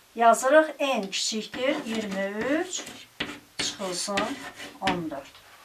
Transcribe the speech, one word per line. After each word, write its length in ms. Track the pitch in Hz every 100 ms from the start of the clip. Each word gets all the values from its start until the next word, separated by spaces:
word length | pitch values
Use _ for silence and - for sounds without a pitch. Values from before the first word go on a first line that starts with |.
| _
yazırıq 560 | 226 233 226 262 311 311 -
N 320 | 285 247 190
kiçikdir 760 | - - 220 208 - 262 311
iyirmi 420 | 226 220 208 196 196 208 247
üç 280 | 311 370 - - - - - - - - -
çıxılsın 760 | - - 190 180 - 196 220 285 - - - -
on 300 | 190 180 160
dörd. 240 | 139 - - - -